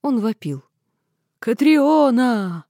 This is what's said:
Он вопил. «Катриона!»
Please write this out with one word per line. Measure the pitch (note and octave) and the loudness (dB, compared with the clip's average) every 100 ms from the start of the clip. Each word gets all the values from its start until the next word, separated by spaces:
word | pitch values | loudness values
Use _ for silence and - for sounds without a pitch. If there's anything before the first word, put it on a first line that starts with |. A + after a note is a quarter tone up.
Он | C#4+ B3 | -2 -2
вопил. | G#3+ G#3+ D3+ C#3 _ _ _ _ _ _ _ _ | -2 -6 -10 -12 _ _ _ _ _ _ _ _
«Катриона!» | - A#3 D4 D#4 C#4 D#4 C#4+ A#3+ B3+ A3 F#3+ E3+ | -6 0 2 4 4 2 2 2 0 -2 -4 -10